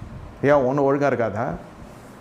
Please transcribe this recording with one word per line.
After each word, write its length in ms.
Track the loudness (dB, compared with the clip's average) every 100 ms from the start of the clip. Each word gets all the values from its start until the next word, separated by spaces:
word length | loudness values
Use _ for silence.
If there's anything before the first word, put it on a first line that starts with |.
| -14 -16 -16 -2
ஏன் 120 | 4
ஒண்ணு 300 | 4 4 2
ஒழுங்கா 240 | 2 2 2
இருக்காதா? 400 | 0 -2 -2 -4 -6 -12 -18 -20 -20 -20 -20